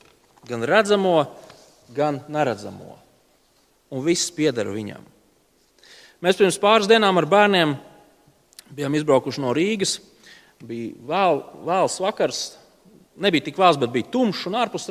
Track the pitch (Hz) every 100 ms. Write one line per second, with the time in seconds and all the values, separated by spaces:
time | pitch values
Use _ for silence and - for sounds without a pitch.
0 | _ _ _ _ - 117 113 202 202 208
1 | 190 165 135 - - - - _ - 123
2 | 147 139 147 151 135 104 101 98 - -
3 | _ _ _ _ _ _ _ _ - 135
4 | 147 175 - - 151 120 101 104 101 -
5 | - _ _ _ _ _ _ _ - -
6 | - - 175 - 190 - 202 220 202 226
7 | 202 185 151 202 208 190 156 135 - -
8 | _ _ _ _ _ - - 139 139 151
9 | 151 131 139 127 131 131 190 220 - -
10 | - _ - - _ _ 117 117 113 -
11 | 120 175 190 139 - - 117 185 147 -
12 | 190 - 165 - - - _ _ _ -
13 | _ - 196 156 147 139 185 143 120 120
14 | 104 247 240 - 175 220 226 175 -